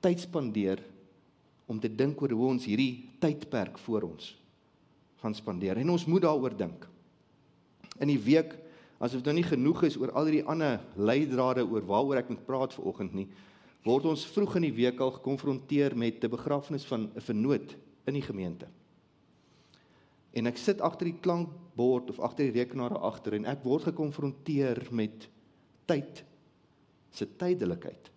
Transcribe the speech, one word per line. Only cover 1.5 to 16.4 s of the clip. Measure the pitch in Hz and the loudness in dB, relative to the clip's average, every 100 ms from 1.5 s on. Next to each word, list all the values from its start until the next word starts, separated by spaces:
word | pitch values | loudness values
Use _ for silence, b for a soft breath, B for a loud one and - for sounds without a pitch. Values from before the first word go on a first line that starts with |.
| _ - | _ -8
om | 110 | -4
te | 110 | -4
dink | 110 135 147 | 0 0 2
oor | 131 | 0
hoe | 113 127 | 2 2
ons | 127 | 2
hierdie | 104 104 135 123 - - | 0 2 2 -2 -14 0
tydperk | 160 151 - 120 95 - | 0 0 -4 -4 -4 -6
voor | - 110 | -4 -2
ons | 87 76 - - _ _ _ _ _ _ _ _ | -2 -8 -16 -20 _ _ _ _ _ _ _ _
gaan | 113 | -6
spandeer. | 107 - 90 98 98 | -4 -4 -2 0 0
En | 143 | 2
ons | 175 170 | 2 4
moet | 180 | 4
daaroor | 175 151 127 107 | 4 4 0 -2
dink. | 180 - - - _ _ _ _ _ _ _ _ - - | -4 -4 -18 -20 _ _ _ _ _ _ _ _ -20 -4
In | 143 | 0
die | 139 | 2
week, | 107 156 160 - B B B B | 6 4 4 -6 B B B B
asof | 123 131 | -4 -2
dit | 127 | 0
nou | 156 | 0
nie | 175 | 2
genoeg | 135 135 170 165 | 2 2 4 2
is | - | 0
oor | 127 - | -2 0
al | 156 | 2
hierdie | 156 156 | 2 2
ander | 156 156 110 - 95 | 0 2 0 -4 0
leidrade | 104 135 151 127 127 127 113 | 2 4 2 2 2 2 2
oor | 110 92 | 0 2
waaroor | 101 139 135 | 2 4 2
ek | 123 | 0
moet | 113 - | -8 -4
praat | 131 131 - | -2 -2 -2
vanoggend | - - 98 95 | -6 -4 -6 -6
nie, | 95 B B B B B | -8 B B B B B
word | - 131 160 | 2 2 2
ons | 156 - | -2 -2
vroeg | - 202 180 | 0 2 2
in | 165 | 0
die | 113 | 4
week | 123 123 | 2 4
al | 131 127 | -2 0
gekonfronteer | 131 135 143 131 135 147 143 120 | -4 -2 -2 -2 0 2 4 2
met | 117 113 | 0 0
'n | 117 | -2
begrafnis | 120 | -2